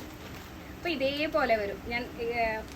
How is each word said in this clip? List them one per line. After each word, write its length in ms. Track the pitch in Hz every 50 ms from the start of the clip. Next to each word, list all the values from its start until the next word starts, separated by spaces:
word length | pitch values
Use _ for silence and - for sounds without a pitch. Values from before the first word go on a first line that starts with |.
| - - - - - - - - - - - - - - -
അപ്പൊ 160 | - - 349 320
ഇതേപോലെ 600 | 254 262 277 285 294 302 311 311 302 269 233 226 214
വരും. 220 | 202 196 180 - - 240
ഞാൻ, 120 | 240 240 247 - - -
ഏ, 60 | 233 233 240 233 226 220 220 220 214 - -